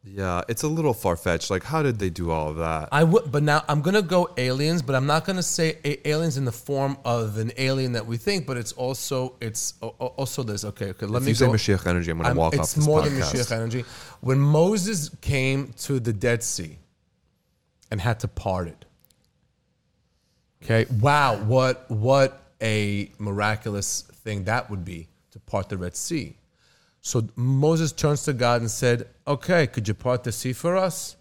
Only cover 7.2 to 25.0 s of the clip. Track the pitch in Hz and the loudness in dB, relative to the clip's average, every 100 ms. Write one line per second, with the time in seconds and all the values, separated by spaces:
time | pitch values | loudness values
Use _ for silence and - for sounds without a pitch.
7.2 | 110 107 110 123 131 135 131 120 110 117 | 0 -2 -4 -2 -2 0 0 -2 -4 -4
8.2 | 202 202 131 127 113 - 127 135 - 131 | -2 -2 -2 -6 -6 -6 -4 -4 -4 -4
9.2 | 127 - 117 110 - - 117 - 123 - | -4 -6 -8 -6 -6 -6 -12 -6 -8 -4
10.2 | 135 - 120 101 104 - 98 92 101 110 | -6 -4 -6 -4 -6 -6 -8 -6 -4 0
11.2 | 131 110 120 110 - 95 90 87 85 80 | 2 4 4 4 4 2 4 0 0 0
12.2 | 113 123 82 143 80 - 151 156 147 139 | 0 2 2 2 0 2 4 4 4 0
13.2 | - 131 120 113 113 120 117 - - - | 0 0 -2 -2 -4 -6 -8 -14 -20 -8
14.2 | 123 131 143 151 175 214 185 208 147 - | 0 4 6 6 6 4 0 -4 -6 -8
15.2 | - 139 131 135 139 - - 135 113 104 | -2 2 2 0 -4 -10 -2 -2 0 0
16.2 | 120 117 - - 82 76 _ _ _ _ | 2 0 -2 -6 -8 -12 _ _ _ _
17.2 | _ _ _ _ _ _ _ 107 90 110 | _ _ _ _ _ _ _ -4 -2 -2
18.2 | - - - 92 85 - - _ _ _ | -4 -6 -4 -4 -4 -10 -20 _ _ _
19.2 | _ _ _ _ _ _ _ _ _ _ | _ _ _ _ _ _ _ _ _ _
20.2 | _ _ _ _ - 113 113 120 131 147 | _ _ _ _ 0 2 4 2 4 6
21.2 | 139 104 107 127 127 127 - 110 117 139 | 4 2 2 4 4 0 -4 -2 4 4
22.2 | 135 - _ _ 113 107 104 101 101 - | 4 0 _ _ -2 0 0 -2 -4 -8
23.2 | 104 101 104 107 113 101 95 - - - | -6 0 0 0 -4 -4 -4 -6 -10 -14
24.2 | 113 104 95 117 - 101 87 87 | -8 -6 -2 -2 -2 -8 -8 -12